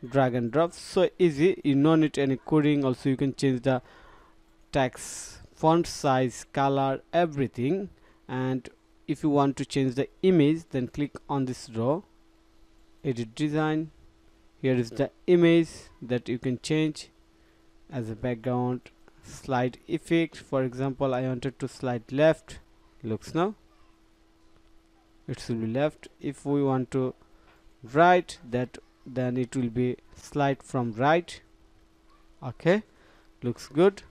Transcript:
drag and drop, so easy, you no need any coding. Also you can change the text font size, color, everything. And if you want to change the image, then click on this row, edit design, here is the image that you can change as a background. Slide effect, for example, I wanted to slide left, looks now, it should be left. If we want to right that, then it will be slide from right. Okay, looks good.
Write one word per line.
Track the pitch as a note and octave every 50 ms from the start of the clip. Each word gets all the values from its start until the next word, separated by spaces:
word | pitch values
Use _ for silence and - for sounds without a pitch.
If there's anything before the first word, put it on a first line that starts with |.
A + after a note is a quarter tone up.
| - B2
drag | A#2+ C3+ C3+ B2+ A#2+
and | B2+ A#2+ A#2
drop, | A2 D3 E3 E3+ -
so | - - - - G3 F3+ - - -
easy, | F#3 E3+ D3+ C#3 D3+ F#3 F#3 - -
you | D3 C#3
no | C#3 C#3 D#3 D#3+
need | D#3+ D#3 D3+ - -
any | C#3 C3+ C3+ A#2+
coding. | _ - - D#3 D3 D3 D3+ C#3+ C#3
Also | C3 B2+ - - C#3+
you | C3 B2+
can | D3 C#3 B2+
change | - - C#3 C3 B2 A#2+
the | C3+ C3 B2 - - - - - - - - - _ _ _ _ _ _ _ _ _
text | - D3 C3+ B2+ - - - - - - - - - - - - _
font | - - D#3+ E3 E3+ E3+ -
size, | - - - D3 C3 C3 C3 B2+ A2 - - _ _
color, | - C#3 C#3 C#3 C#3 C3+ C3+ C3+ - - _
everything. | - E3+ F3 E3+ D3 C#3 C3+ A2+ _ - A#2+ C3+ E3+ G3 G3+ F3+ - _ _ - _ _ _ -
And | C3 B2+ B2+ C3 C3 C3 - - - _ _ _ _ _ _ -
if | D#3 - -
you | D#3
want | C#3+ C#3+ C#3 C#3 C3 -
to | C#3
change | - - C#3 C3+ C3 A#2+
the | B2+ C3+ - _ _
image, | - F#3+ F#3 E3+ C#3+ C#3+ D#3 E3 E3 _
then | - C3+ B2 A#2
click | _ - D3 C#3 _ - - -
on | D3+ C#3 C3+
this | B2+ B2+ - - -
row, | A2+ A2 A2+ B2 D3 F3 G#3 _ _ _ _ _ _ _ _ _ _ - - _ _ _ - _ - _ _
edit | - C3 A#2 A#2+ A2+ A2+
design, | - D3+ D3+ D3 D#3 D#3 D#3 D#3 D#3 D#3+ D#3 _ - - - _ _ _ - _ _ _ - _ _
here | - C3+ B2+
is | B2 A#2+ A2+
the | - - - - _ _ _ -
image | F3+ F3 E3+ E3 E3 E3+ E3 D#3 - - - - - _
that | - A2+ B2 B2 A#2 -
you | A#2+ B2
can | - C3+ B2+ A#2
change | - - D#3+ D#3 D#3 D#3 D3+ - - - _ _ _ _ _ _ _ _ _ _ _ _ _ - _ _
as | - C3+ A#2 A2
a | A2+
background. | G#2 B2 B2+ B2 A2+ A2 C3 B2 B2 B2 B2 B2+ B2 _ - _ _ - - _ _ _
Slide | - - - - - C3+ B2 B2 B2+ A#2+ - _ -
effect, | - D#3+ - - E3+ E3 E3 D#3+ - -
for | - - - C3+ C3
example, | C3 A#2+ B2+ C3 C#3 C3 - C#3 C3+ B2+
I | B2
wanted | C3 C3 C3 B2 - C#3 B2 _
to | - C3
slide | - - - B2+ B2 A#2+ A2+ -
left, | B2+ C3+ D3+ D#3+ D#3 - - - - - - _ _ _ _ _ _ - -
looks | A2+ A2 G#2 - - -
now, | D#3 F3 G3+ A3 _ _ _ _ _ - _ _ _ _ _ _ _ _ _ _ _ _ _ _ - _ _ _ - _ _ _ _ _ _ _ _ _ -
it | C#3 -
should | - - B2 A2+
be | A2 A2
left. | A2+ C3 C#3+ D#3 - _ - - _ _
If | - C#3+ C3+ - -
we | D3 C#3+ C#3+ C#3+
want | C#3 C3+ C3 B2+ -
to | - C3+ B2+ B2+ - _ - _ _ _ _ _ - _ _ - _ _ - A2+ A#2+
right | D3 E3 F3 F3+ F3+ E3+ - - - - B2+
that, | A2+ B2 B2+ A#2+ - - _ _ _ _ _
then | - B2+ B2+ B2+ B2 B2 B2+
it | B2+ A#2+ -
will | C#3 B2 A#2+
be | A2 A#2+ B2 B2 B2 - _ - -
slide | - - - - D3 C#3+ C#3 C#3 - -
from | - - C3+ A#2+ A#2+ G#2+
right. | G#2+ B2+ C#3+ D#3 F3 E3+ - - - _ _ _ _ _ - _ _ _ _ _ _ _ _ _ _ _ _ - _
Okay, | - C3 A#2+ - - E3 F3+ G#3+ A3 _ _ _ _ _ - _ _ _ _ _
looks | - A#2+ A#2 - - -
good. | C#3 C#3+ F3 G3+ G3 - - -